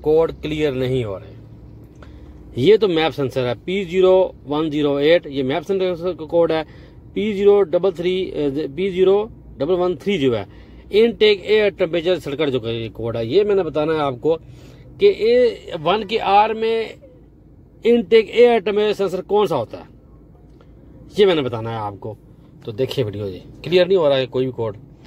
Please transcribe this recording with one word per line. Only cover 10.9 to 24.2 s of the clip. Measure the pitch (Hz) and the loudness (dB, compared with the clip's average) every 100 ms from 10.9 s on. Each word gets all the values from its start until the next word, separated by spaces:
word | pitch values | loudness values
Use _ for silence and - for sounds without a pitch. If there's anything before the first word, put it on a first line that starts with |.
intake | 208 233 185 214 196 180 | 2 2 4 2 2 0
air | 214 208 | 2 2
temperature | 156 175 170 165 170 | 0 -2 -2 -2 -2
circuit | 143 139 147 | -4 -4 -2
जो | 127 | -2
का | 113 | -4
ये | 117 113 | -6 -8
कोड | 104 117 117 | -8 -6 -6
है, | 113 | 0
ये | 175 | 0
मैंने | 208 196 | 2 0
बताना | 160 147 151 | -2 -2 -2
है | 156 | -2
आपको | 143 120 151 165 - - - - - - | -2 -2 -2 -2 -6 -20 -20 -20 -20 2
कि | 202 | 2
ए | - 226 247 240 - - 170 | 4 2 4 2 0 -10 -4
वन | 160 214 190 | 0 0 -2
के | 214 | -4
आर | 190 202 220 | 2 4 4
में | 220 226 226 220 - - - - - - - - - 220 | 0 -2 -2 -6 -12 -20 -20 -20 -20 -20 -20 -20 -2 2
intake | 240 175 226 185 | 2 4 4 4
एयर | 214 240 226 | 4 4 4
टेम्परेचर | 185 208 214 | 0 0 0
sensor | 196 190 185 | 0 -2 -4
कौन | - 202 185 | -2 0 0
सा | 143 | -2
होता | 107 - | -4 -12
है, | - - - - - - - - - - - - - - | -18 -20 -20 -20 -20 -20 -20 -20 -20 -20 -20 -20 -6 2
ये | 196 | 4
मैंने | 160 | 2
बताना | 123 117 113 | 0 -4 -6
है | 113 | -8
आपको। | 104 98 113 107 - - - - - | -8 -10 -14 -16 -20 -20 -20 -18 -10
तो | |
देखिए | 107 131 - 107 | -6 -4 -4 -6
video | 101 98 | -6 -10
जी, | 90 - - | -12 -16 -14
Clear | 147 180 175 | -2 0 2
नहीं | 190 | 2
हो | 147 | 2
रहा | |
है | 135 | 0